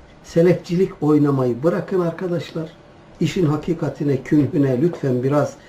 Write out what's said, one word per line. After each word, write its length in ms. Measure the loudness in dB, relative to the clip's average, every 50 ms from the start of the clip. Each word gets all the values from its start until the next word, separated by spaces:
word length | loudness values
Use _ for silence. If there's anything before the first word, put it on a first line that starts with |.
| -20 -20 -20 -20 -20
selefçilik 800 | -2 0 2 4 4 2 2 -2 -4 0 0 0 -2 -2 -4
oynamayı 600 | 0 2 4 4 4 2 2 2 0 0 -2 0
bırakın 380 | 0 0 0 0 -4 -2 -2 -2
arkadaşlar. 680 | -2 -2 -4 -6 -6 -4 -4 -6 -6 -8 -8 -10 -10 -10 -14 -20 -20 -20 -20 -20 -20 -20 -6 -4
İşin 260 | -4 -2 0 0 0
hakikatine, 760 | 0 0 -2 -2 -4 -4 -2 -4 -6 -4 -4 -2 -2 -2 -2
künhüne 600 | 0 2 2 2 2 2 0 0 2 2 2 2
lütfen 400 | 0 0 0 -2 -2 -2 -2 0
biraz 300 | 0 0 0 0 0 -2 -4 -14 -20